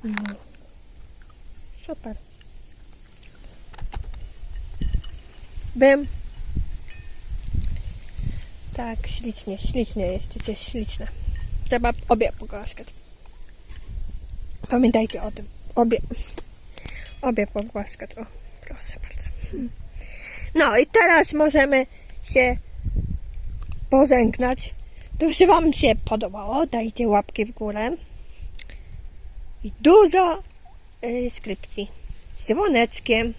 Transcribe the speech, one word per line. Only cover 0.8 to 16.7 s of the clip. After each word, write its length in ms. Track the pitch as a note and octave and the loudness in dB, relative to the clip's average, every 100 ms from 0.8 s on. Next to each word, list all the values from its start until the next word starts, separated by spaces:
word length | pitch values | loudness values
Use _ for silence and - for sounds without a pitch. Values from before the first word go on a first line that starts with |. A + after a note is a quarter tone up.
| - - - - - - - - - - - | -20 -18 -18 -18 -20 -18 -16 -14 -14 -14 -12
Super. 300 | D#4 A#3 G#3 - - - - - - - - - - - - - - - - - - - - - - - - - - - - - - - - - - - B3 | -12 -10 -12 -14 -20 -20 -18 -18 -18 -20 -20 -20 -20 -20 -20 -20 -18 -16 -8 -6 -4 -6 -8 -10 -10 -8 -8 -8 -2 0 0 -2 -10 -14 -16 -12 -8 -6 6
Bym. 320 | C4+ C#4 C#4+ - - - - - - - - - - - - - - - - - - - - - - - - - - | 8 8 2 -6 -8 -8 -4 -2 -2 -4 -8 -12 -10 -10 -8 -6 -2 -2 0 -2 -4 -10 -12 -4 -4 -4 -8 -12 -10
Tak, 340 | - A#3 A3+ - | -6 -6 -4 -4
ślicznie, 500 | - A#3+ G#3+ - G3 | -4 -4 -8 -8 -8
ślicznie 500 | - - A3 G#3+ F3+ | -4 -2 -2 -2 -2
jest, 400 | - - - - | -2 -6 -6 -6
jest 160 | G#3 | -6
śliczne. 440 | - A#3+ G#3+ - G#3+ - - - - - - | -4 -4 -4 -6 -6 -4 -4 -2 -2 -4 0
Trzeba 260 | B3 A#3+ A#3 - | 2 2 0 2
obie 220 | A3+ A3+ - | 4 4 -2
pogłaskać. 480 | A3 G#3 G#3+ - - - - - - - - - - - - - - - - - - - - | -8 -10 -10 -12 -14 -16 -18 -18 -18 -14 -14 -16 -14 -12 -8 -6 -6 -6 -8 -10 -8 -8 0
Pamiętajcie 520 | B3 B3+ A3+ A3 - | 4 6 6 2 -2
o 100 | G#3+ | -6
tym. 140 | - G#3 - - - | -8 -12 -12 -4 2
Obie. 220 | A#3 A3+ - - - - - - - | 4 4 0 -6 -8 -10 -12 -16 -16